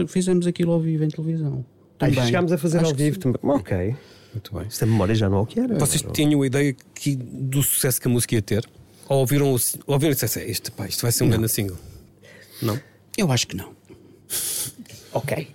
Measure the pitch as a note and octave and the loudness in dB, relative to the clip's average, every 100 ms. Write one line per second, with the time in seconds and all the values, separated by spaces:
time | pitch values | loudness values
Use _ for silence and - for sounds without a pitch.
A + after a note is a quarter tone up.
0 | E3+ - F#3 F3+ F3 F3 E3+ E3+ D#3+ D#3+ | 0 0 2 2 2 0 0 2 0 0
1 | D#3 D3+ D#3+ E3 D3+ C3+ B2 _ _ - | 0 -2 -4 -2 -2 -4 -8 _ _ -2
2 | D3 C3 B2 F3 F3 E3+ E3+ E3 E3 C#3 | 0 2 2 2 2 2 2 2 2 2
3 | D3 B2 B2+ A#2+ - C#4 - F#2+ F#2 C3 | 0 0 0 0 0 0 0 -2 -2 -4
4 | - - - A2 - F#2 F#2 - A#2 A2+ | -10 -20 -14 -12 -10 -10 -8 -2 2 2
5 | G#2+ A2+ G2+ G2 G#2 - B3 G3+ - - | 4 2 2 2 0 -2 0 0 0 -2
6 | - - D3+ D3 C3+ C3+ D3 B2+ - - | -4 0 2 4 2 2 0 -2 -10 -8
7 | - C3+ B2 C3 C3 C#3 C#3 - C#3 - | -4 -4 -4 -8 -2 0 0 0 0 0
8 | B2 B2 - A#2 G2+ G#2 - - - - | 2 2 2 0 0 -2 -2 -10 -20 -14
9 | - C#3 B2+ C#3+ C#3 B2+ - - - C#3 | 0 2 4 4 4 4 0 -4 -2 2
10 | D3+ C3+ A2 - - F#2 - - F#2+ - | 2 2 0 -2 -4 -6 -6 -8 -6 -2
11 | A#2+ A2+ B2 A2+ A2 - G2 F2 - - | 0 2 4 4 2 0 -4 -6 -14 -20
12 | - - - - - - A2 A2+ - - | -20 -20 -20 -20 -20 -6 -2 -2 -6 -20
13 | _ - G3 B2 - - - - - - | _ -2 2 2 0 -6 -12 -16 -20 -20
14 | - - - - - - - - A#3 - | -20 -20 -10 -6 -4 -6 -8 -10 -18 -20
15 | - B2+ C3+ - D#3 | -8 -6 -4 -4 -6